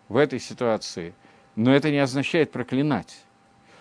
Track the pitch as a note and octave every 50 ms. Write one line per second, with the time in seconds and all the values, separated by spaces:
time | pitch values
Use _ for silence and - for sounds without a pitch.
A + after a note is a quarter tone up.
0 | _ - G2+ B2+ C#3+ C3+ C3+ A#2 - - A2+ - B2+ A#2 A2 G2+ - - - -
1 | E2+ E2+ E2+ _ _ - - _ _ _ _ - A2+ B2+ C3+ C#3+ C#3 D#3 C#3+ C#3+
2 | C#3 B2+ B2 C#3+ C3+ - - E3+ D3 - - B2 A#2+ - C3 C3 C#3+ D3+ C#3 G2
3 | E2+ - - - - _ _ _ _ _ _ _ _ _ - -